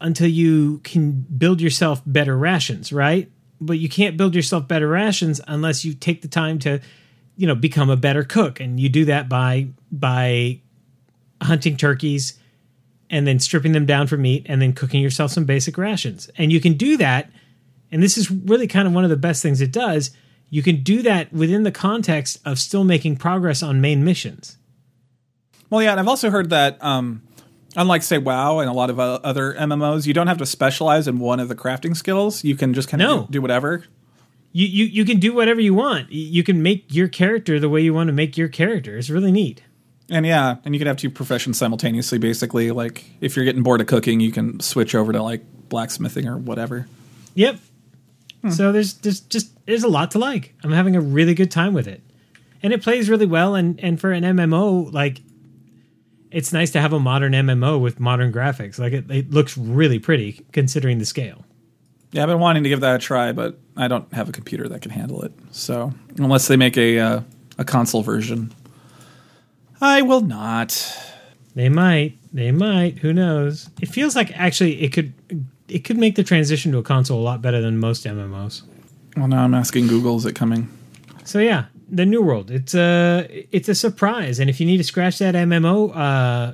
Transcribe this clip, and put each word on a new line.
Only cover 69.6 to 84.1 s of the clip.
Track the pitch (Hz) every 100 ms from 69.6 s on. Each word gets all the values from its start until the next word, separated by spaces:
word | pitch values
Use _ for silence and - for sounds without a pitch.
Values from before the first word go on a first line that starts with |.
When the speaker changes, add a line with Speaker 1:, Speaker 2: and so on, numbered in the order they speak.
| _ -
Speaker 2:
I | 277 277
will | 262 262
not. | 196 107 110 113 113 - - - - - - _ _
Speaker 1:
They | 127 127
might. | 156 180 160 151 - -
They | 135 120
might. | 147 208 185 175 135
Who | 156
knows? | 170 180 151 143 151 - -
It | 180
feels | 240 294 262
like, | - -
actually, | 180 - 175 143
it | 143
could, | 170 147 - - 165 131 _ -
it | 175
could | - 233
make | 220 214
the |
transition | 190 170 147 151 160
to | 131
a |
console | 110 135 127 120
a |
lot | 117 123
better | 123 120
than | 113 113
most | 110 113 110
M | 104
M | 98
Os. | 98 101 - - - - - - -
Speaker 2:
Well, | 131
now | 131
I'm | 127
asking | 127 120 127 120
Google, | 117 123 117
is | 113
it | -
coming? | 113 113 113 - - - - -
Speaker 1:
So, | - 202
yeah, | 226 175 - - -
the | 180 185
New | 226
World. | 185 113 95
It's | 131 131 180
a, | 175 175 175 175 170 - -
it's | 190 -
a | 196
surprise. | 233 - 202